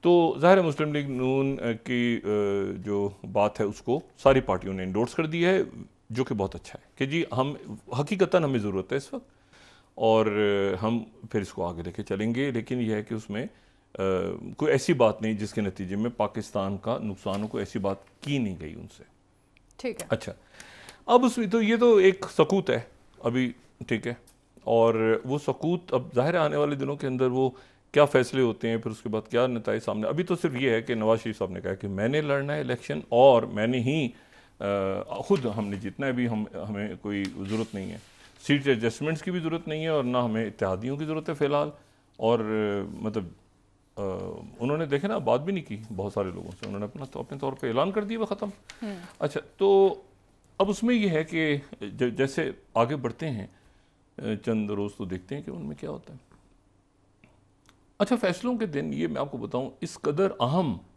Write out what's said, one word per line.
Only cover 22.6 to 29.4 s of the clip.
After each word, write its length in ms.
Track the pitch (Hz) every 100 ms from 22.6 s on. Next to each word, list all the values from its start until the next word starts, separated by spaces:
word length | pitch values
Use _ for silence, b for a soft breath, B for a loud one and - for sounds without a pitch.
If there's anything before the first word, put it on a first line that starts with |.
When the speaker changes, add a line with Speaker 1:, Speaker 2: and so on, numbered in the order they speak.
| -
Speaker 1:
है 200 | 120 - - _ -
अभी, 300 | 120 123 127 - _ _ -
ठीक 180 | 113 120
है, 140 | 117 - _ _ - -
और 560 | 117 113 113 113 110 127
वो 120 | 143
सकूत 560 | - 135 156 175 -
अब 160 | 123 123
जाहिर 220 | 120 139 175
है 60 |
आने 140 | 151 147
वाले 200 | 147 143
दिनों 200 | 135 143
के 100 | 139
अंदर 200 | 127 127
वो 300 | 127 131 - B B _
क्या 120 | -
फैसले 380 | 143 135 123 135
होते 260 | 123 107 117
हैं, 120 | 113
फिर 120 | 113
उसके 160 | 110 113
बाद 200 | 107 107
क्या 160 | 120